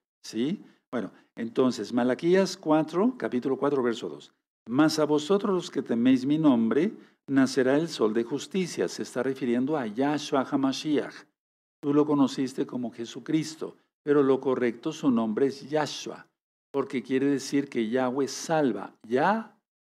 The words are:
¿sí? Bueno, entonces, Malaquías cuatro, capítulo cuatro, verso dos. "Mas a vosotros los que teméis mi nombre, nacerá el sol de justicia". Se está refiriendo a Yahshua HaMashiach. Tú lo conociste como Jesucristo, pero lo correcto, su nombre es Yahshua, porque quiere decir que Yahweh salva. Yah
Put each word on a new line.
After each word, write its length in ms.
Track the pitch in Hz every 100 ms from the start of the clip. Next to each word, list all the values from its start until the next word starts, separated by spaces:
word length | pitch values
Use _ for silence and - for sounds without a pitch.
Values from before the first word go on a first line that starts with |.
| _ _
¿sí? 440 | - 110 127 202 - _ _
Bueno, 220 | 127 95 - _ -
entonces, 560 | 117 117 131 113 101
Malaquías 640 | 120 123 123 170 185 190 -
cuatro, 580 | 156 156 156 170 226 -
capítulo 400 | 117 123 120 131
cuatro, 280 | 143 143 123
verso 240 | 113 92
dos. 240 | 73 - _ _ _ -
"Mas 320 | 123 156 156
a 60 | 147
vosotros 500 | 147 147 202 208 185
los 160 | 160
que 120 | 143
teméis 420 | - 120 123 131 127
mi 140 | 151
nombre, 580 | 156 120 113 110 190 - - _ -
nacerá 500 | 139 131 143 127 143
el 120 | 165
sol 260 | - 110 107
de 100 | 113
justicia". 640 | 139 - 196 180 - 95
Se 140 | -
está 200 | 110 127
refiriendo 540 | 123 135 127 120 131 156
a 100 | 117
Yahshua 600 | 104 139 147 143 143 123
HaMashiach. 640 | 143 135 127 156 143 110 - - _ _ _ _ _
Tú 100 | 147
lo 140 | 147 147
conociste 580 | 147 131 - 131 - 135
como 260 | 127 120
Jesucristo, 840 | - 117 139 123 160 151 - 85 - _ _
pero 200 | - 147
lo 180 | 135 131
correcto, 500 | 139 123 123 117 160
su 200 | 151 151
nombre 380 | 117 113 107 135
es 200 | - -
Yahshua, 580 | 151 143 - - - - _ _ _ _
porque 300 | 139 131 131
quiere 240 | 110 131 139
decir 420 | 139 - 143 139
que 220 | 131 110
Yahweh 360 | 127 127 127 135
salva. 680 | - - 160 143 101 92 - 110
Yah 480 | 123 165 220 226 _ _ _ _